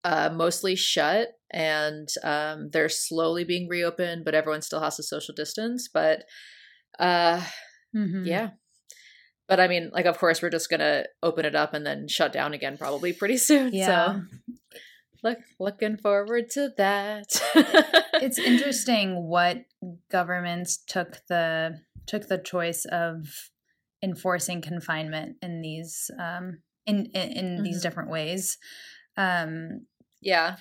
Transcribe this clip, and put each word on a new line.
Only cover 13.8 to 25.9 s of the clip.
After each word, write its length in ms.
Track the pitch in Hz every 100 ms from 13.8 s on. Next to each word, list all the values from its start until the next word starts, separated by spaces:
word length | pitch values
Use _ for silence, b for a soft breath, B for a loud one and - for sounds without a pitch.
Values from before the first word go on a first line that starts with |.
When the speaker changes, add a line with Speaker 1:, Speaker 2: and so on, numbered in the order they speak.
| 190
Speaker 1:
So 360 | 175 175 196 175 - - - _ B B B B _
look, 160 | 226 233 - _
looking 360 | 190 202 214 214
forward 540 | 208 202 208 240 233
to 200 | 277 277 220
that. 640 | 196 202 202 214 202 - -
<laughs> 460 | 320 - 339 - 320 - -
Speaker 2:
It's 160 | - 240
interesting 920 | 247 247 285 247 - 220 190 180 165
what 300 | 175 175 175 - _ 185 170 _
governments 720 | 185 175 180 175 175 175 - -
took 300 | 190 175 - _
the, 500 | 175 165 160 160 160 _ - -
took 200 | 214 214
the 100 | 185
choice 460 | - 180 170 170 -
of 360 | 175 170 165 151 - - _ _ _ _ _
enforcing 580 | 196 170 185 175 175 175
confinement 720 | 156 170 160 160 160 156 - -
in 180 | 180 165
these, 500 | 160 156 165